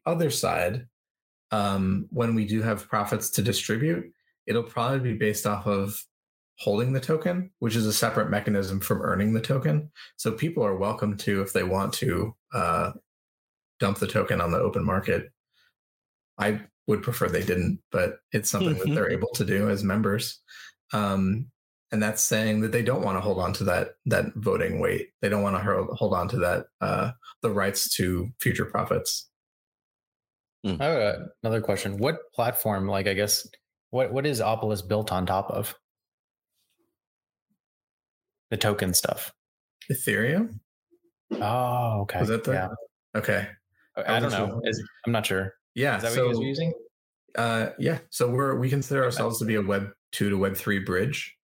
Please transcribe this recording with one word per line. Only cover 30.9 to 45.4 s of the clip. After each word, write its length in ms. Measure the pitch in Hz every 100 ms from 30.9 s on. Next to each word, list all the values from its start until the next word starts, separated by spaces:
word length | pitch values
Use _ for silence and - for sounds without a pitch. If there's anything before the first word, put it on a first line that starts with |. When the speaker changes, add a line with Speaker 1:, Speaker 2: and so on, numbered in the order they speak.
| 151
Speaker 3:
a, 280 | 104 - - -
another 180 | 113 113
question. 380 | 107 98 101 98
What 340 | 127 165 -
platform, 540 | - 117 123 117 98 95
like, 200 | 98 98
I 60 |
guess, 320 | 98 104 - - - _ _ _
what, 220 | 123 123
what 120 | 127
is 160 | 147 123
Opolis 460 | 101 110 107 104 90
built 240 | 107 107
on 140 | 92 90
top 240 | 95 -
of? 240 | 104 98 - _ _ _ _ _ _ _ _ _ _ _ _ _ _ _ _ _ _ _ _ _ _ _ _ _ _ _
The 60 | 107
token 380 | 107 101 92
stuff. 380 | 90 - - - - _ _ _ _ -
Speaker 1:
Ethereum? 680 | - - 110 120 175 226 107 - _ _ _ _ _ _
Speaker 3:
Oh, 680 | - 104 123 123 123 117 107
okay. 180 | 101 90
Speaker 1:
Was 80 | 107
that 160 | 113
the 80 | 120
Speaker 3:
Yeah. 160 | 92 92 - - _ _ 107
Speaker 1:
Okay. 320 | - 101 98 - _ _ _ -
Speaker 3:
I, 40 |
Speaker 1:
I 160 | - 117
Speaker 3:
I 40 |
don't 40 |
Speaker 1:
wasn't 240 | - 98 101
Speaker 3:
know. 60 |
Speaker 1:
sure. 140 | 117 113
Speaker 3:
Is, 200 | 110 101 - 117
I'm 60 |
not 140 | 117 107
sure. 280 | 95